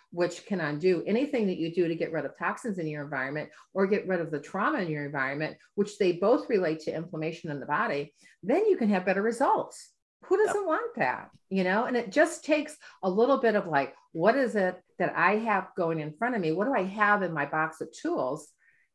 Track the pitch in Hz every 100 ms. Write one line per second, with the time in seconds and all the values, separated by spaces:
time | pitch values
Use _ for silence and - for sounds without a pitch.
0 | _ 175 175 - - 190 151 147 185 170
1 | - 220 294 247 202 160 165 175 165 165
2 | 165 156 135 - 175 - 240 180 156 151
3 | 143 139 135 151 - - - 190 196 208
4 | 185 180 156 147 - 190 254 294 175 151
5 | 143 143 131 143 156 - _ - 202 -
6 | 185 170 196 294 - 208 170 160 - 160
7 | 165 156 160 165 165 143 123 156 226 143
8 | 156 _ - _ 180 320 440 - 208 190
9 | 190 190 220 233 302 427 - - - _
10 | _ _ - 381 403 415 359 330 466 240
11 | 131 113 - - - 190 185 208 247 240
12 | 202 285 330 - - 302 - - - -
13 | 196 190 254 269 226 208 180 143 135 -
14 | _ 165 190 269 247 202 185 180 _ -
15 | 170 - 180 214 226 196 185 - 165 160
16 | 151 151 240 233 160 165 240 240 185 208
17 | 208 208 180 156 143 156 156 - - -
18 | 311 349 127 156 - _ _ _ _